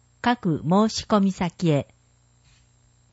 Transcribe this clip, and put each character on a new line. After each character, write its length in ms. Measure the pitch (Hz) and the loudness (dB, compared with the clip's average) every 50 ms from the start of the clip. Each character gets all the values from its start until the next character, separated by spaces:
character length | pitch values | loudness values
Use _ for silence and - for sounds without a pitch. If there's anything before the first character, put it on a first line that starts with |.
| _ _ _ _ | _ _ _ _
各 380 | - 240 240 - - 180 151 | -2 -2 -2 -2 -2 -4 -4
申 320 | 101 95 151 185 202 185 160 | -2 -2 0 2 2 2 0
し 160 | - - - | -2 -6 -4
込 160 | - 220 202 | 0 0 2
み 100 | 196 196 | 2 0
先 380 | 185 - 190 165 - - 180 160 | 0 -2 -6 -6 -6 -2 0 0
へ。 180 | 147 139 - _ _ _ _ _ _ _ _ _ _ _ _ _ _ _ _ _ _ _ _ _ _ _ _ _ | 0 0 -2 _ _ _ _ _ _ _ _ _ _ _ _ _ _ _ _ _ _ _ _ _ _ _ _ _